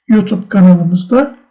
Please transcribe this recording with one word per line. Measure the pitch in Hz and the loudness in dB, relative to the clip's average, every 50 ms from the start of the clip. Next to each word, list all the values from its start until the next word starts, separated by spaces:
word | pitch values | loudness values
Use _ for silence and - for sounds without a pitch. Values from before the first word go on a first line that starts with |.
| _ - | _ 0
YouTube | 220 214 190 - 214 180 - - | 0 0 0 -2 -6 -8 -8 -4
kanalımızda | - 196 180 185 180 170 170 170 180 - - - 240 254 294 285 - _ _ _ | 0 2 4 4 4 2 0 -4 -4 -4 -4 -2 -2 -2 -2 -4 -8 _ _ _